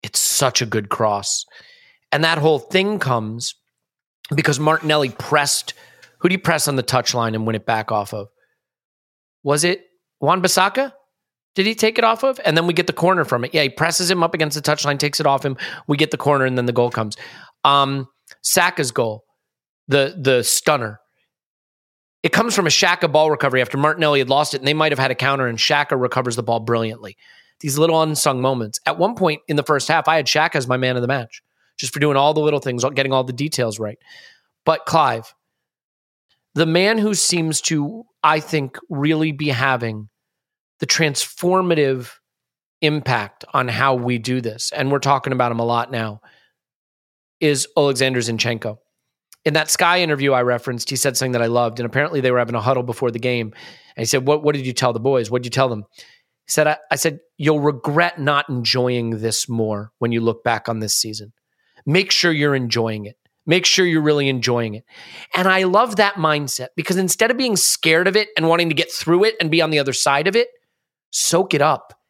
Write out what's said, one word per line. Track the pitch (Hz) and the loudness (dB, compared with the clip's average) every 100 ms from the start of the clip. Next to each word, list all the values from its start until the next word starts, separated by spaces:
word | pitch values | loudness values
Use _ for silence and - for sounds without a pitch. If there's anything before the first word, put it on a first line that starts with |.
It's | - - | -4 -2
such | - - 135 - | 0 0 0 0
a | 113 | -2
good | 110 101 | -4 -4
cross. | - 110 101 101 - - - - - _ _ _ | -2 0 0 -2 -6 -8 -18 -20 -20 _ _ _
And | 143 | 0
that | 160 165 | 0 2
whole | 151 151 | 2 0
thing | 156 185 196 208 | 0 -2 0 -2
comes | 135 120 110 117 120 - _ _ _ _ _ _ - 139 | -2 -2 -4 -8 -10 -12 _ _ _ _ _ _ -6 -2
because | 151 139 | 0 0
Martinelli | 151 160 156 151 135 | 2 0 2 0 0
pressed. | - - 151 143 - - - - _ - _ | -6 0 0 2 -2 -6 -16 -20 _ -20 _
Who | 175 | -2
did | |
he | 185 | 0
press | - 160 - | 0 0 0
on | 135 | -2
the | |
touchline | 123 127 117 123 113 110 | 0 0 0 -2 -2 -2
and | 110 | -2
win | 110 | -4
it | 104 | -2
back | 113 107 | -2 -2
off | 110 101 | -4 -4
of? | 110 101 _ _ _ _ _ _ _ _ _ _ _ | -10 -12 _ _ _ _ _ _ _ _ _ _ _
Was | 143 147 | -2 0
it | 175 190 _ _ _ _ | 0 -2 _ _ _ _
Wan-Bissaka? | 143 185 180 - 190 220 269 - _ _ _ _ _ - | 0 2 2 2 2 0 -4 -8 _ _ _ _ _ -2
Did | 196 | -2
he | 220 | 2
take | 220 226 | 0 4
it | |
off | 226 226 | 2 2
of? | 269 262 | 0 0
And | - 160 | 0 2
then | 175 | 2
we | |
get | 170 175 | 0 0
the | |
corner | - 170 185 139 | 2 2 2 0
from | 123 123 | -2 0
it. | |
Yeah, | - | 0
he | 143 | 0
presses | - 160 160 175 | 0 -2 0 0
him | 185 | 0
up | 170 | 0
against | 165 156 147 | 0 -2 -2
the | |
touchline, | 147 147 143 139 | -2 0 0 -2
takes | 147 143 | -2 0
it | 147 | 0
off | 139 139 | 0 -2
him. | 131 - - - | -6 -10 -12 -4
We | 147 | 0
get | 151 | 0
the | - | 0
corner, | 147 143 131 | 2 2 2
and | 127 | 0
then | 123 | 0
the | |
goal | 120 120 | 0 0
comes. | 117 110 - - - - _ | 0 -6 -8 -16 -20 -20 _
Um, | 147 139 139 139 127 _ _ - | 4 4 2 -2 -8 _ _ -10
Saka's | - - 175 175 135 | -2 2 2 0 -4
goal, | 113 117 107 _ _ _ _ _ _ - | -2 -2 -4 _ _ _ _ _ _ 0
the, | 139 135 185 | 2 2 0
the | 135 127 | 2 2
stunner. | 117 - - 147 113 104 _ _ _ _ _ _ _ _ _ _ _ _ | 2 0 2 0 -2 -10 _ _ _ _ _ _ _ _ _ _ _ _
It | 170 | -2
comes | - 233 208 | 0 0 0
from | 170 | 2
a | |
Xhaka | - 180 175 165 | 2 2 2 2
ball | 147 156 | 2 2
recovery | 151 143 127 | 2 0 0
after | 123 139 | 0 0
Martinelli | 147 165 151 143 | 0 2 2 2
had | 127 | 2
lost | 135 147 | 2 0
it, | 139 | -2
and | 131 | -2
they | 151 | 0
might | 156 | 0
have | 139 | 2
had | 131 | 0
a | 123 | 0
counter, | 135 139 127 | 0 0 -2
and | 113 | -2
Xhaka | - 147 143 135 | 0 0 0 -2
recovers | 123 131 127 117 | 0 -2 -2 -4
the | |
ball | 113 117 | -2 -2
brilliantly. | 110 117 113 113 101 - _ - _ _ | 0 -2 -2 -8 -16 -20 _ -20 _ _
These | 151 135 | -6 0
little | 165 160 | 2 4
unsung | 160 151 151 127 | 2 0 0 0
moments. | 131 131 107 - - | 0 -2 -4 -4 -4
At | 147 | 0
one | 185 233 | -2 0
point | 185 151 - | -2 -2 -2
in | 147 | -2
the | |
first | 139 147 - | 0 -2 2
half, | 160 147 | 0 2
I | 160 | 2
had | 139 | 2
Xhaka | 151 160 156 | 2 2 0
as | 127 | -2
my | 127 | -2
man | 127 127 | 0 -2
of | |
the | 120 | -2
match, | 139 113 - _ _ _ - | -4 -6 -16 _ _ _ -12
just | 127 | -10
for | 147 | -2
doing | 147 139 | 0 4
all | 143 151 | 2 2
the | |
little | 151 147 | 0 0
things, | 135 123 156 | -2 -2 -2
getting | 135 135 | 0 0
all | 131 | 0
the | 127 | -2
details | 120 147 143 117 107 | -4 -6 -2 -4 -4
right. | 107 113 _ - - _ _ _ | -10 -10 _ -20 -20 _ _ _
But | - 156 - | -2 -2 0
Clive, | 165 139 117 113 _ _ _ _ _ _ _ _ _ _ _ _ | 2 2 0 -8 _ _ _ _ _ _ _ _ _ _ _ _
the | 143 160 | 2 4
man | 165 196 226 | 4 4 4
who | 208 202 | 2 0
seems | - 175 160 147 | 0 0 0 0
to, | - 156 143 226 233 _ | 0 0 -2 -6 -16 _
I | 156 156 | 2 2
think, | 156 156 135 - - | 0 -4 -4 -10 -10
really | 143 147 156 160 | -2 0 2 0
be | 143 147 | -2 -2
having | 120 135 127 117 110 107 _ _ _ _ _ _ _ | 0 0 0 -4 -8 -14 _ _ _ _ _ _ _
the | 143 | -4
transformative | - 160 135 - - 175 185 180 165 139 131 120 - _ _ _ _ _ _ | 0 0 -2 -8 -4 0 2 2 2 2 0 -6 -18 _ _ _ _ _ _
impact | 156 151 135 120 101 _ - | -2 0 0 -2 -2 _ -6
on | 139 123 | -4 -2
how | 110 135 127 | 0 0 0
we | 120 120 | -2 -4
do | 110 127 | -2 -4
this, | 117 113 - | -4 -8 -8
and | - 139 | -4 -2
we're | 139 | 0
talking | 139 139 135 | 0 0 0
about | 127 120 | -2 -2
him | 117 | 0
a | 117 | -2
lot | 120 120 | -2 -2
now, | 123 110 107 _ _ _ _ _ _ _ _ _ _ _ _ | -6 -6 -10 _ _ _ _ _ _ _ _ _ _ _ _
is | 156 139 - - | 0 0 0 2
Alexander | 143 131 131 127 | 2 2 0 0
Zinchenko. | 117 113 117 113 110 107 _ _ _ _ _ - - | -2 -2 -2 -4 -6 -10 _ _ _ _ _ -6 -2
In | |
that | 151 156 | 0 0
Sky | - 175 180 | 2 2 2
interview | 170 147 139 | 2 0 2
I | 131 | 2
referenced, | 123 120 - 120 - | 2 0 -2 -8 -6
he | 131 | -2
said | 143 127 | -2 -2
something | 131 | -2
that | 123 | 0
I | 117 | 2
loved, | 120 120 113 | 2 0 -2
and | 120 | -4
apparently | 131 151 160 | -2 -2 0
they | 127 | 2
were | 123 | 2
having | 117 120 | 0 -2
a | |
huddle | 110 131 | 0 0
before | 123 117 127 | -2 -2 -4
the | 117 | -2
game. | 123 123 107 - - - _ - | -2 -2 -4 -10 -20 -20 _ -6
And | |
he | 113 | 0
said, | 139 127 | 0 2
"What, | 151 | 2
what | 147 147 | 2 0
did | 127 | -4
you | |
tell | 120 127 | -2 0
the | 113 | 0
boys? | 123 131 107 | 0 0 0
What | 123 | -4
did | 120 | -2
you | 127 | 0
tell | 131 | 0
them?" | 110 104 - - _ _ _ _ | -2 -10 -20 -20 _ _ _ _
He | |
said, | - 151 | 0 2
I, | 151 - | 0 -4
I | 147 | -2
said, | 165 143 _ _ | -2 -4 _ _
"You'll | 147 151 | 0 2
regret | 143 139 - 147 175 170 | 0 -2 -2 2 0 0
not | 143 143 - | 0 0 -2
enjoying | 127 113 127 123 123 117 113 | -4 -2 0 0 0 -2 -4
this | 113 - - | -4 -4 -4
more | 117 110 104 107 _ | -2 -2 -4 -8 _
when | 117 | -2
you | 117 | 0
look | 113 110 | 0 0
back | 120 113 - | -2 -2 -4
on | 113 | -6
this | 107 - | -2 -4
season. | 113 107 110 _ _ _ _ _ - | -4 -8 -14 _ _ _ _ _ 0
Make | 170 196 | 0 2
sure | - 175 | 0 0
you're | 156 147 139 | 2 0 0
enjoying | 123 117 113 107 104 | -2 -2 -2 -6 -12
it. | - _ _ - | -18 _ _ 0
Make | 175 180 | 2 2
sure | - 180 | 2 2
you're | 160 | 2
really | 151 147 139 | 2 2 0
enjoying | 131 117 120 113 107 | 0 0 0 -2 -8
it." | _ - - - - | _ -20 -20 -20 -6
And | 175 185 | 0 2
I | 190 | 2
love | 185 196 247 202 | 4 2 2 2
that | 202 202 | 0 2
mindset, | 160 151 139 - 127 - | 0 0 -2 -8 -8 -8
because | 156 185 | -4 -2
instead | 185 - 226 | 0 0 0
of | 247 | 2
being | 262 196 | 0 0
scared | - - 160 160 180 | 0 0 2 4 4
of | 196 | 2
it | 214 - | 0 0
and | 165 | 2
wanting | 165 170 | 2 2
to | 151 | 0
get | 160 | -2
through | - - 175 | -4 0 2
it | 214 220 | 2 0
and | 160 | -2
be | 160 | 0
on | 160 | 2
the | 151 | 0
other | 139 | 0
side | 123 - 139 165 | 0 0 2 2
of | 208 | 0
it, | 240 _ _ _ _ _ _ | -2 _ _ _ _ _ _
soak | - - 165 190 | -6 0 0 0
it | 147 | 2
up. | 143 135 - - | 2 2 -4 -20